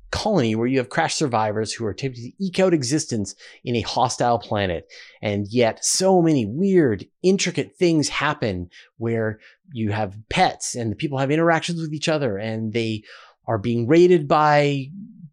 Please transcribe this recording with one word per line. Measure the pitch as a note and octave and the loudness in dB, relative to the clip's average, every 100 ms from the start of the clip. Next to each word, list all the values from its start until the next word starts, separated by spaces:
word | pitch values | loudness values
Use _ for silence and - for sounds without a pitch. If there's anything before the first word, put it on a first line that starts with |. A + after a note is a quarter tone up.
| - | -10
colony | - G#3+ G3 A#2 A2 | -4 0 2 2 0
where | B2 | 0
you | C3+ | 0
have | A#2+ | -2
crash | - D#3 | -2 -2
survivors | - D3 A2+ A2 G#2 G#2+ | 0 0 0 0 -2 -4
who | - A2 | -4 -6
are | |
attempting | F#2+ C3+ A#2+ | -6 -8 -8
to | A#2 - | -14 -8
eke | F#3+ F3+ | -4 0
out | F#3+ | 2
existence | E3 A#2+ D3+ - A#2 G2 - - - | 2 2 -2 -2 -4 -6 -10 -20 -12
in | B2+ A#2+ | -4 -2
a | |
hostile | - - B2 - B2 A#2 | -2 0 0 0 0 0
planet. | - G#2+ F#2+ E2 - - - - | -2 -2 -2 -4 -8 -20 -20 -8
And | A2 G2+ G2+ | -4 -2 0
yet | A#2+ A2+ A2 | 2 2 0
so | - - F#3+ F#3 | -4 0 4 4
many | E3+ D3 | 4 2
weird, | G#2 C3+ G3 F#3 C#3 G2 - _ | 0 0 2 4 4 0 -6 _
intricate | F3+ G3 F#3 D3+ - - | 0 2 0 -4 -6 0
things | F3 D#3+ C#3+ | 2 2 0
happen | - C#3+ D3 A#2 F2+ F2 - - - | -2 -2 -2 -2 -4 -8 -14 -20 -8
where | A#2 A2+ A2 G#2+ - _ _ | -4 -2 -2 -6 -14 _ _
you | B2+ G#2+ | -6 -4
have | G#2+ G#2 G#2 - | -2 -4 -8 -4
pets | - F3 - - | 0 0 -2 -8
and | B2 A#2+ | -6 -6
the | B2 | -4
people | D3+ C3+ | -4 -2
have | C3+ | 0
interactions | D3+ E3 D#3+ E3+ E3 | 2 2 2 -2 -6
with | D#3+ | -6
each | D3+ E3+ | -4 -2
other | D#3 C3 G2 | 0 -2 -4
and | A2 A2 A2 | -6 -6 -4
they | A#2 A2+ G#2+ - - - _ - | -2 -2 -4 -10 -20 -20 _ -6
are | A2+ | -4
being | A#2 A#2 A#2 | -2 -2 4
raided | E3 F3+ F3+ C#3+ | 6 8 6 4
by | D#3 D3+ D3 C#3+ C#3 C3+ E3+ - - E3 | 2 4 4 2 0 -6 -12 -18 -18 -6